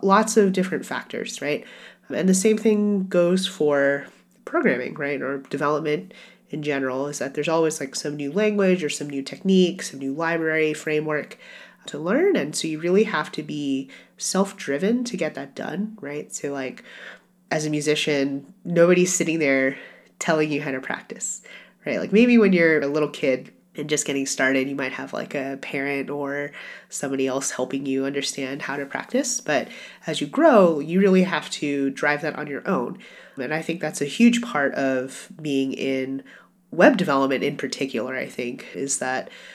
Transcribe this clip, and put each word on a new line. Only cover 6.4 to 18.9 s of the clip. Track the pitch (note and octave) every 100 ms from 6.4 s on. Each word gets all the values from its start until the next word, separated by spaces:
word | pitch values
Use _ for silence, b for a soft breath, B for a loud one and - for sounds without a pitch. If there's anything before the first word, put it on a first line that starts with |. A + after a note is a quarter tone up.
| B
in | D3+
general, | D3 C#3 C3 B2+ D3
is | D3
that | C#3
there's | C3+ D#3+
always, | E3 D#3+ D3+
like, | C3+
some | - D3+ D3
new | C#3+
language | F3 G#3+ G3+ F#3+ F#3
or | D3
some | - D3
new | C#3
technique, | C#3 - F#3+ F#3+ F3+ F#3+
some | - C#3
new | C3+
library, | C#3 E3 E3 D#3+ D#3+ D#3
framework | D3+ - D3+ D#3 D3+ - - B B B B B
to | C#3+
learn. | E3 B3+ G4 C4+
And | D3 D#3
so | D#3+
you | D#3
really | E3+ F#3+
have | G#3+ D#3 D#3
to | -
be | D3+ D3 C#3+ C3+ C3+ B B B
self-driven | - F#3+ G3 - - C#3 F#3+ A#3+ A#3+
to | F#3
get | D#3 D3+
that | C#3 -
done, | - D#3+ G#3+ -
right? | C#3+ D3 -
So, | - C#3+
like, | C#3 C3 B2 - B B B B _ -
as | D#3 D3+
a |
musician, | D3+ D3 D3 - C#3+ C#3 C#3 - -
nobody's | - E3+ E3+